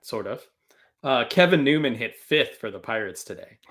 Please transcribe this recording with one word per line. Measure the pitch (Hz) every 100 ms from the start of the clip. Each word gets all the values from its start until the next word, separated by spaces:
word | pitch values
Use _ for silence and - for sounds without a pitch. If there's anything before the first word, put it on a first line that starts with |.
sort | - 113 98
of. | 123 - _ _ _ _ _
Uh, | 143 127 117
Kevin | - 175 175
Newman | 139 151 143 110
hit | 113 -
fifth | - 151 135 -
for | 110
the | 95
Pirates | 104 110 101 90
today. | - 87 - _ _